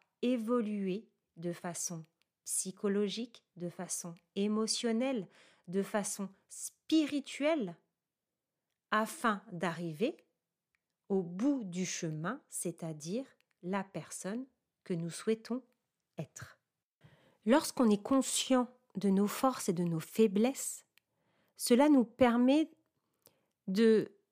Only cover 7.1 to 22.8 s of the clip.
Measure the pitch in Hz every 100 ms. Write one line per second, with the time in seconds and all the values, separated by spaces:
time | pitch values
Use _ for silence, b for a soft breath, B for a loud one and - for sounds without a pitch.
7.1 | 285 - - 294 320 185 165 _ _ _
8.1 | _ _ _ _ _ _ _ - 214 220
9.1 | - 233 202 - 170 180 165 170 151 254
10.1 | - _ _ _ _ _ _ _ _ -
11.1 | 196 170 185 269 277 190 175 180 - 165
12.1 | 156 170 277 _ - 175 165 165 151 156
13.1 | 220 269 _ _ _ 175 196 196 165 -
14.1 | - 185 233 269 _ _ _ - 170 170
15.1 | - - 220 220 247 - _ _ _ _
16.1 | - 151 - - - _ _ _ _ b
17.1 | b b b 208 285 - - 226 208 -
18.1 | 269 - - - 254 240 _ _ 185 196
19.1 | 190 208 - 262 254 - 170 175 160 -
20.1 | - 220 196 240 277 - - - _ _
21.1 | _ _ _ _ - - 247 302 269 214
22.1 | - 247 240 247 294 302 _